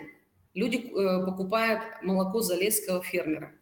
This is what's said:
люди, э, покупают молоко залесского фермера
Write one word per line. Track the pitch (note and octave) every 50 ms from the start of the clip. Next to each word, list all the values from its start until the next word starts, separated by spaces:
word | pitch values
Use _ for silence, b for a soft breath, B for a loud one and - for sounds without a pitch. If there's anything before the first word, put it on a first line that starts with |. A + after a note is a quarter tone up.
| - - - _ _ _ _ _ _ _ -
люди, | F#3 A3+ A#3+ A3+ -
э, | - - - F#3+ G3 F#3+ F#3 F#3 F#3
покупают | F#3 F#3 - F#3+ F#3+ A3 A3 A3+ A3+ A3 G#3+ - - - - -
молоко | F#3 F#3+ F#3+ F#3 F#3 F#3+ A3+
залесского | G3+ F3+ F3+ F3 F#3+ G#3+ G#3+ - - F#3 F#3 F3+ F3+
фермера | - - F3 D#3+ D#3 D#3 C3+ C#3+ - - -